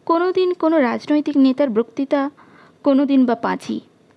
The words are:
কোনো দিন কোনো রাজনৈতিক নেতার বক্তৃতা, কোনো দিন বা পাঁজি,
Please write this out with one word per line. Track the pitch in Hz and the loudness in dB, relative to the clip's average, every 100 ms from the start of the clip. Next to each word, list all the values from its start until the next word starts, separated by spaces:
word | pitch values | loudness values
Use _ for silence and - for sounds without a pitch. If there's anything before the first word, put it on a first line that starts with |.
| - | -2
কোনো | 339 370 | 0 0
দিন | 370 359 | -2 -2
কোনো | 359 320 320 | 0 0 2
রাজনৈতিক | 240 226 - 302 294 285 | 0 -2 -2 -2 0 2
নেতার | 269 262 285 | 2 2 -2
বক্তৃতা, | 214 233 - 277 285 277 - - - - _ | -2 -4 -4 -2 -2 -2 -8 -20 -20 -20 _
কোনো | 294 269 277 | 0 2 2
দিন | 277 247 | 2 2
বা | 233 | 0
পাঁজি, | 190 185 - 226 - _ _ | -4 -6 -8 -10 -12 _ _